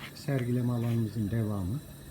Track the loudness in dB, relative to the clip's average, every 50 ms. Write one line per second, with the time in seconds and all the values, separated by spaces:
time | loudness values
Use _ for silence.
0 | -14 -14 -14 -8 -2 0 0 2 2 2 2 2 2 2 2 2 2 2 2 2
1 | 2 0 0 0 0 2 2 2 2 2 0 0 0 0 -2 -2 -4 -8 -14 -14
2 | -14 -16